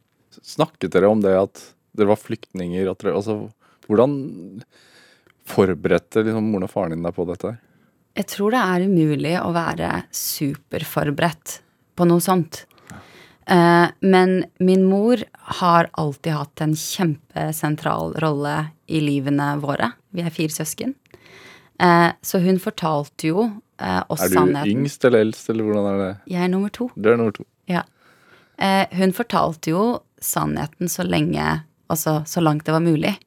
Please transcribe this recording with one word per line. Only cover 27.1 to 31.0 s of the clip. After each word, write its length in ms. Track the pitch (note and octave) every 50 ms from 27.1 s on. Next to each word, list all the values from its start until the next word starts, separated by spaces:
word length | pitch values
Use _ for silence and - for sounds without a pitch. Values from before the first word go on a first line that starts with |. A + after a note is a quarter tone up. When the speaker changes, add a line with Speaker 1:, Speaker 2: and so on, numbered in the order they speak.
| -
Speaker 1:
nummer 160 | - A#3 G#3+ G3+
to. 140 | - - - _ _ _
Speaker 2:
Ja. 200 | - F3+ E3+ - - _ _ _ _ _ _ _ _ _ _ _ _ _ -
Eh, 260 | - G3 F#3+ G3 F#3+ - - F3+
hun 160 | F#3+ F#3+ F3+
fortalte 540 | - A#3 - - E3+ C#3 D3+ D#3+ D#3 - D#3+ D#3+
jo 140 | F3+ G#3 A#3+ A#3+ - - _ _ _
sannheten 720 | - - - E3 D#3 D3+ D3+ D3+ D3+ D#3 - _ F3+ F3
så 160 | - -